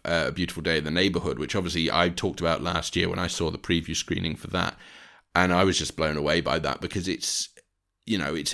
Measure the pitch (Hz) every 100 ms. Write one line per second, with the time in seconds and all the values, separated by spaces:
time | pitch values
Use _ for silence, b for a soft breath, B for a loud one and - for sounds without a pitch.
0 | - 85 69 90 85 - 82 80 76 85
1 | 98 87 80 67 73 104 87 87 80 -
2 | 90 82 95 85 85 82 85 85 - 87
3 | 87 90 87 - 80 80 - 85 80 80
4 | - 90 87 76 - 90 87 - B B
5 | B B B 87 92 90 95 85 80 -
6 | 80 76 73 85 73 80 71 - 90 98
7 | 90 76 - - - - _ _ _ _
8 | - 101 71 80 73